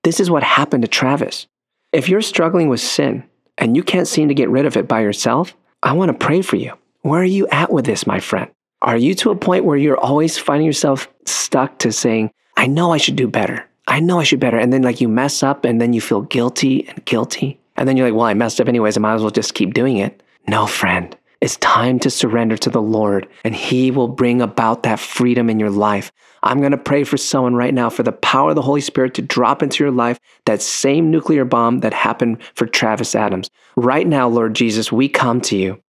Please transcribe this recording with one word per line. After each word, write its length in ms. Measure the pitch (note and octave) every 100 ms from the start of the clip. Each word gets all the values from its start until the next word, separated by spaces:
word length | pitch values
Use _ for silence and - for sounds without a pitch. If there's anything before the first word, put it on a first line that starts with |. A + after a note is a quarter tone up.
| E3+
This 160 | E3
is 100 | F3+
what 100 | E3
happened 420 | - - D3 C3+
to 40 | A2+
Travis. 600 | - C3 C#3+ - - - _ _ _ _
If 160 | D#3 D3+
you're 140 | G3
struggling 480 | G#3+ - E3 F3 D#3
with 100 | A#2+
sin 460 | - - C#3+ - - _ _ -
and 180 | A#2 C3
you 80 |
can't 240 | F#3 F#3+ E3
seem 220 | - D3+
to 40 |
get 160 | C#3 B2
rid 160 | C3 D3
of 120 | G#2+
it 100 | -
by 140 | A2+
yourself, 520 | G#2+ G#2 - B2+ F3+ - _ _
I 80 | -
want 180 | D3 E3
to 160 | - -
pray 160 | E3
for 140 | F#3 G2+
you. 160 | - - _ _
Where 200 | - D#3+
are 40 | F#3
you 200 | G3 -
at 240 | C#3+ E3+
with 100 | D#3+
this, 240 | A#2 G2+ -
my 140 | F#2+
friend? 280 | - F#2+ F2+ _ _ _
Are 160 | - A#2
you 160 | C3 F#3
to 160 | A3
a 40 | G3
point 300 | - F#3 F#3
where 120 | C#3+
you're 220 | D3 C3
always 380 | B2 C#3+ D#3+ -
finding 280 | - D3 D#3
yourself 440 | C#3+ D3 C3+ - _ -
stuck 520 | - - C#3 C#3 -
to 120 | A#2+
saying, 400 | G#2+ A#2+ A2+ A2 _ _ -
"I 120 | A#2+
know 260 | D3 F3
I 40 | D#3
should 200 | - C3+
do 100 | A#2+
better. 380 | A2+ G2+ - - _ -
I 120 | C3+
know 180 | E3+ F3+
I 40 |
should 180 | C#3+ C3
better." 160 | B2+ A2+
And 160 | A#2+
then, 80 | C3
like, 180 | B2+ A#2+
you 80 | A#2+
mess 360 | A2+ C#3 -
up 200 | C#3 C#3
and 160 | A#2+ A#2
then 140 | A#2
you 80 | A#2
feel 200 | - G#2+
guilty 640 | - B2 A#2+ - C3+ C3 -
and 160 | - -
guilty. 540 | A#2 A2+ - C#3 - _ -
And 100 | C3
then 80 | C3
you're 120 | B2+
like, 80 | A2
"Well, 100 | A#2
I 80 |
messed 260 | G#2 A#2 A2
up 80 | A#2+
anyways. 300 | A#2+ G#2+ G#2+
I 20 |
might 140 | G#2+
as 80 | A2
well 80 | G#2+
just 240 | G#2+ G#2
keep 200 | - F#2
doing 240 | - C3 A2
it." 240 | G2 - _ _ -
No, 180 | G#2+ A2
friend. 500 | - F#2+ F#2 F2+ - _ _
It's 160 | C3 -
time 420 | - - A#2+ B2+
to 100 | C#3
surrender 480 | - B2 A#2 A#2 A2
to 120 | -
the 120 | A#2
Lord, 460 | G#2+ A2 G#2 G2 F#2+ -
and 120 | A2 G#2+
he 360 | - B2+ C3
will 160 | C3+ A#2+
bring 340 | C3 B2 B2
about 400 | A2+ A2 A2+ A#2
that 160 | A#2+ G#2+
freedom 500 | - - B2 A#2+ A#2
in 80 | G#2+
your 100 | G#2+
life. 420 | G2+ G#2 G2+ - _ _ _
I'm 200 | - C3
gonna 160 | C#3 C#3
pray 260 | - C#3+
for 120 | C#3+ C#3
someone 380 | - C#3 B2
right 200 | A#2+ B2
now 160 | C3 A#2
for 100 | -
the 100 | A#2
power 380 | - - C3 D3+
of 60 | D3+
the 80 |
Holy 180 | C3 C#3+
Spirit 320 | C#3 - B2+
to 80 | C3+
drop 400 | C3 - A#2+ C#3
into 220 | C#3+ -
your 80 | C#3+
life, 280 | B2 A#2+ B2 _ _ -
that 180 | G#2+
same 480 | - - - D3 E3
nuclear 340 | D#3+ - D3+ B2
bomb 360 | B2 A#2 B2
that 120 | A2+
happened 460 | - G#2+ A#2 A#2+ A2 - -
for 100 | A2+
Travis 480 | - A2+ A2 A2+
Adams. 380 | A2+ G#2 F#2+ G2 _ _ -
Right 320 | A#2+ C#3+ F3
now, 200 | C#3+ B2
Lord 280 | A#2 A2+ A2
Jesus, 360 | A#2 A2 A2
we 160 | A2+ C#3
come 320 | - C3 B2
to 140 | A#2+ G2
you 220 | F#2+ G2